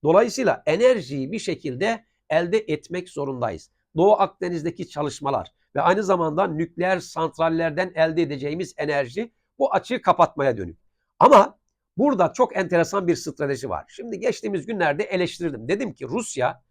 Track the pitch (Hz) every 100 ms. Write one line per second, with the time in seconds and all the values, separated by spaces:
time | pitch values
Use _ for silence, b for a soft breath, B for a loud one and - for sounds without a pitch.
0 | 143 180 233 - 226 127 - 160 247 240
1 | 131 139 135 214 - 151 151 127 202 226
2 | _ _ _ 156 175 214 214 151 - 175
3 | 180 - 139 131 117 85 - _ _ 156
4 | 190 214 196 _ 175 170 156 170 175 147
5 | 147 - 139 131 90 _ _ 135 170 190
6 | 196 185 160 156 196 151 165 165 180 185
7 | 175 - 160 - 165 165 165 151 185 175
8 | 160 165 160 143 143 160 185 - 147 143
9 | 127 143 233 _ _ _ 269 190 - 247
10 | - 226 165 - 139 113 87 80 _ _
11 | _ _ - 262 196 - _ _ _ -
12 | 277 240 214 - 254 190 185 175 165 196
13 | 175 165 - - 143 135 120 82 - -
14 | 233 208 226 - 220 196 160 214 165 147
15 | 208 185 175 - 170 131 117 202 131 -
16 | 120 160 117 - 127 131 _